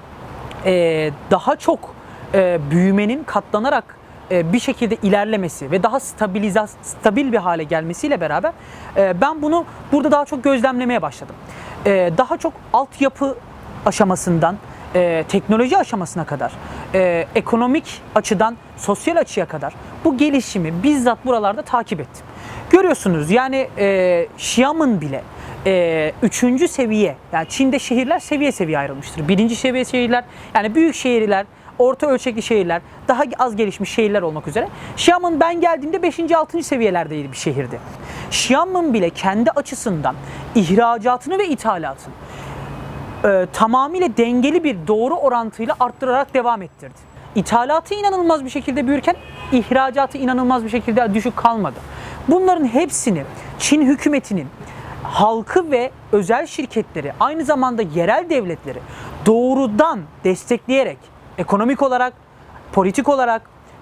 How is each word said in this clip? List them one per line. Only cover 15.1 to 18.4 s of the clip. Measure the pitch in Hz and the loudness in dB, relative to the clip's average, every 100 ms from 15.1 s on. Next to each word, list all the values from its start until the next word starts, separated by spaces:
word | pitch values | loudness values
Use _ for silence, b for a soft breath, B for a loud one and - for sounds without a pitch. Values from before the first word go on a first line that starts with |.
| 165 156 | 2 0
teknoloji | 196 - 220 254 381 | 0 2 2 4 2
aşamasına | - 208 170 180 | 2 -2 -6 -6
kadar, | 151 143 120 - B B B | -6 -4 -6 -8 B B B
e, | 190 185 170 165 | 2 2 2 0
ekonomik | 220 - 226 247 302 - - - | -2 0 2 2 0 -2 -12 -2
açıdan | 214 - 196 | -2 0 0